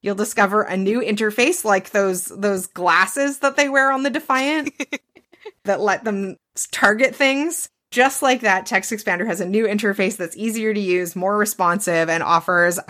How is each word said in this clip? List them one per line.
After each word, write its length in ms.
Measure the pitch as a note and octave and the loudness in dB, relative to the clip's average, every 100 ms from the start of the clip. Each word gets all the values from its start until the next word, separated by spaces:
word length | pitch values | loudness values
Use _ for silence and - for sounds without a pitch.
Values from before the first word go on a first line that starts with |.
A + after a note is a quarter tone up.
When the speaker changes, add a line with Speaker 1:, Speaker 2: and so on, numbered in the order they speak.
Speaker 1:
you'll 140 | G3+ G3+ | -4 -4
discover 460 | G#3+ - G3+ G#3 | -2 2 2 2
a 160 | - F#3+ | 0 0
new 240 | F#3+ A#3 | 0 0
interface, 640 | A3 G#3 G#3+ G#3+ B3+ F4 A3 | 0 0 -2 2 0 2 2
like 240 | F#3+ G3 | 0 2
those, 360 | G#3+ G3 F3+ - | 0 0 -2 -6
those 420 | - G3+ F#3+ F#3+ | -4 -2 -2 -6
glasses 720 | - F3+ E3+ G3 C#4 C#4+ C#4 | -2 2 4 2 0 -2 0
that 160 | C#4 C4+ | -2 0
they 100 | C#4+ | 2
wear 220 | C#4 C4+ | 2 2
on 120 | C4+ | 2
the 60 | C#4 | 0
Defiant 600 | C4+ - C4 C4+ D#4 C#4+ _ C#4 C#4+ _ _ | -4 -2 0 0 -2 -4 _ -10 -10 _ _
Speaker 2:
<laughs> 400 | _ _ G#4+ _ G#3 | _ _ -20 _ -4
Speaker 1:
that 140 | F#3+ | 0
let 220 | G3+ F#3+ | 0 0
them 340 | A3 G3 G3 - _ - | -2 -4 -6 -10 _ -10
s-, 120 | - | -8
target 440 | - G#3 G#3+ C4 - | 2 2 4 2 2
things. 520 | C4+ C4+ D#4 D#4+ - _ _ | 0 2 -2 -4 -10 _ _
Just 300 | A#3+ C4+ - | 2 2 4
like 200 | C#4 B3+ | 0 2
that, 260 | A3+ F#3+ F#3+ | 2 0 0
Text 240 | G3 F#3+ | -2 -2
Expander 340 | G#3+ G#3+ F3 A3 | -6 -2 -2 -2
has 160 | F3+ | -4
a 80 | F3+ | -2
new 160 | G#3 A3 | 0 0
interface 500 | G#3 G#3+ G3 F#3 - | 0 -2 0 -2 -2
that's 220 | E3+ F3 | -8 -4
easier 380 | A3+ A3 A3 G#3 | -4 -2 -2 -2
to 40 | |
use, 360 | F#3+ F3+ F3 F3+ | 0 0 -2 -4
more 200 | F#3 G#3 | -2 0
responsive, 720 | G#3 - F3+ E3+ F#3 E3 E3 | -2 0 0 2 0 0 2
and 140 | E3 | 0
offers 580 | - E3+ - F3 F3 E3+ | 2 0 2 2 2 0